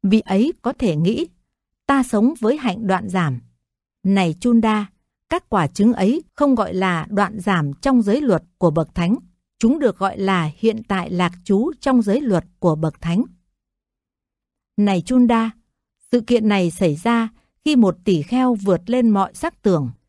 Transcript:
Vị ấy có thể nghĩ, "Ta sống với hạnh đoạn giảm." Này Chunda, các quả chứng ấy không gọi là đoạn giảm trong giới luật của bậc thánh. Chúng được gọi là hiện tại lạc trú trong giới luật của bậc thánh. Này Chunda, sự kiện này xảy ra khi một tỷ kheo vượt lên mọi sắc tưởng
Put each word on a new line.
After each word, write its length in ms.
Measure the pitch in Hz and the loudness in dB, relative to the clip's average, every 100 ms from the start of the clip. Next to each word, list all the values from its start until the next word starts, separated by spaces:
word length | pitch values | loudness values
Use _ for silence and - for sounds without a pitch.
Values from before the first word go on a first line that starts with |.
Vị 160 | 196 214 | 2 2
ấy 340 | - 190 269 - | 2 0 0 -2
có 120 | 240 | -8
thể 220 | 262 226 151 | -4 -2 0
nghĩ, 320 | 170 240 339 _ _ _ _ _ - | -2 -2 -6 _ _ _ _ _ -2
"Ta 180 | 277 | 0
sống 300 | 254 214 233 330 | 0 0 0 0
với 180 | 214 294 | -2 -2
hạnh 300 | 254 185 208 | -4 -4 -2
đoạn 220 | 185 196 | -2 -2
giảm." 300 | 185 160 123 - _ _ _ _ _ | -2 -2 -4 -10 _ _ _ _ _
Này 320 | 190 196 175 156 | 0 2 0 -2
Chunda, 520 | 240 233 220 214 202 _ _ _ _ | 2 2 2 -2 -6 _ _ _ _
các 200 | 339 _ | -8 _
quả 180 | 202 147 | -2 -2
chứng 260 | - 214 | 2 0
ấy 300 | 247 190 302 - | 2 0 -2 -6
không 220 | - 285 247 | -2 0 0
gọi 180 | 196 | -2
là 340 | 185 190 170 151 | -2 -2 -4 -4
đoạn 300 | 202 208 214 | -4 -4 -4
giảm 340 | 185 180 143 | -2 -2 -2
trong 280 | 139 269 254 | -2 0 2
giới 200 | 202 240 | 2 0
luật 220 | 285 170 _ _ | 2 0 _ _
của 140 | 175 | 0
bậc 240 | 156 156 - | 0 -4 -4
thánh. 200 | 175 254 - _ _ _ | -2 -2 -6 _ _ _
Chúng 200 | 226 302 | 0 2
được 180 | 269 - | 0 0
gọi 220 | 190 - | -6 -4
là 320 | 190 185 156 - | -2 -2 -2 -2
hiện 280 | 226 220 226 | -2 -2 -6
tại 220 | 190 - | -6 -4
lạc 220 | 175 175 - | -2 -2 -4
trú 280 | - 196 277 - | -2 0 0 -4
trong 220 | 277 254 | 0 2
giới 200 | 208 226 | 2 0
luật 240 | 277 180 - _ | 0 -2 -2 _
của 160 | 175 156 | -2 0
bậc 260 | 160 - | -4 -6
thánh. 220 | 170 175 294 - _ _ _ _ _ _ _ _ _ _ _ _ _ - | -4 -2 -4 -10 _ _ _ _ _ _ _ _ _ _ _ _ _ -2
Này 240 | 208 185 - | 0 0 0
Chunda, 460 | 254 240 233 226 - _ _ _ _ _ | 2 4 2 -2 -8 _ _ _ _ _
sự 100 | 247 | -2
kiện 260 | 233 240 214 | 2 0 2
này 240 | 202 175 | 2 0
xảy 240 | - 180 147 | 0 -2 0
ra 340 | 233 233 226 _ _ _ 302 | 0 0 -2 _ _ _ 0
khi 100 | 285 | 4
một 220 | 202 180 - | 4 2 0
tỷ 160 | 175 | 0
kheo 340 | 139 247 254 226 | 0 -2 0 -2
vượt 340 | 196 170 180 | 0 -2 0
lên 200 | 247 233 | 0 2
mọi 240 | 202 190 | 2 -2
sắc 280 | - 330 _ | -6 -10 _
tưởng 280 | 214 170 127 117 | 0 0 -2 -10